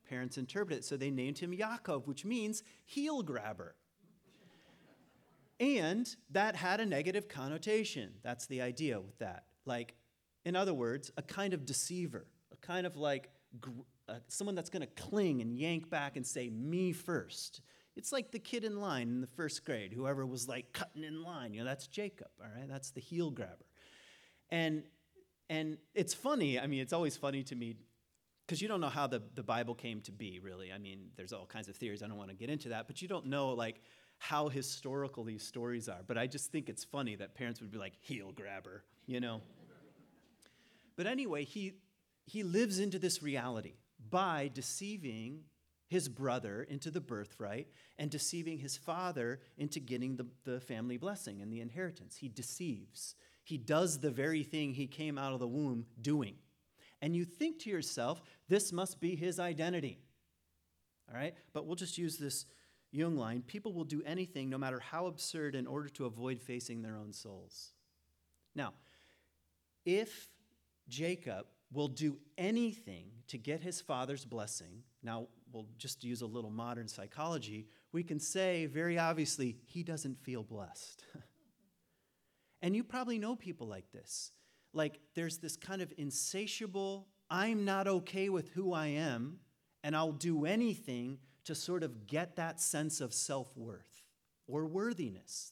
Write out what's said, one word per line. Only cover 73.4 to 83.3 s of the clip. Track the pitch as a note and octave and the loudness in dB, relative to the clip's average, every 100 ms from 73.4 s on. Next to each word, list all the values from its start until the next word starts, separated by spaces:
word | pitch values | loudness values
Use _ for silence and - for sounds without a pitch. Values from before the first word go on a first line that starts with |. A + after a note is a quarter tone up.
| A2+ D#3 | -2 -2
his | F3 - | -2 -6
father's | - B2+ C3 C#3 C3 | -2 0 0 -2 -4
blessing, | A#2 G#2+ - E2+ G2 B2 _ | -4 -2 -4 -8 -14 -18 _
now | A#2 A#2 C3 - - | -4 -4 -4 -10 -14
we'll | A#2 G#2+ A#2 | -12 -10 -10
just | C3+ - | -8 -6
use | A#2+ A#2+ | -4 -2
a | A#2 | -2
little | A#2+ A2 | -4 -4
modern | A2 A#2 A#2+ A2 | -4 -2 -4 -4
psychology, | - G2 - D#3+ D#3+ G#2+ G#2+ G#2+ - _ | -8 -10 -4 -2 -2 -2 -8 -10 -16 _
we | E3 | -2
can | E3+ D3+ | 0 0
say | - F#3+ F#3 F3 D#3 | 0 4 4 4 2
very | C#3+ E3+ E3+ | 2 4 6
obviously, | E3 D#3+ D3+ - B2+ A#2 | 4 4 4 4 2 0
he | - F3 | -6 -6
doesn't | E3+ D#3 C#3 B2 | -2 -2 -2 -4
feel | - B2 | -4 -4
blessed. | G#2 A2 F2+ - - - - | -4 -6 -8 -10 -14 -16 -18
<laughs> | - - _ _ _ _ _ _ _ _ _ _ _ _ _ | -18 -18 _ _ _ _ _ _ _ _ _ _ _ _ _
And | F3+ G#3 | 2 4
you | |
probably | A#3+ B3+ B3 A3+ | 2 0 0 2
know | G#3+ | 0